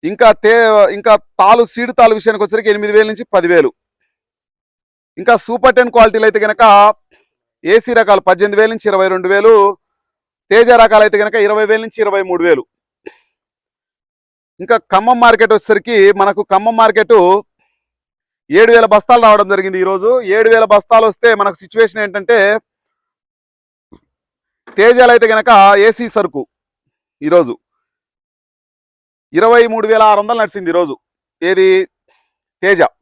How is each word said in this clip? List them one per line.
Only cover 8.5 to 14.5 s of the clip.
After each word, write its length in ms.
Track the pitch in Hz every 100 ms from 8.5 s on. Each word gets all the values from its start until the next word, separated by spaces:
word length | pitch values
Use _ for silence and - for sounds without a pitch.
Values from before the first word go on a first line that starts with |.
| 202
వేల 100 | 220
నుంచి 140 | 226 214
ఇరవై 180 | 196 190
రెండు 140 | 185 185
వేలు, 220 | 196 220 220 202 190 _ _ _ _ _ _ _
తేజ 180 | 208 233 240
రకాలు 220 | 226 214 214
అయితే 100 | 208
కనుక 140 | 208 226 208
ఇరవై 200 | 214 214
వేల 100 | 220 226
నుంచి 140 | -
ఇరవై 180 | 208 196 190
మూడు 120 | 175 175
వేలు. 160 | 143 - _ _ _ - _ _ _ _ _ _ _ _ _ _ _ _ _ _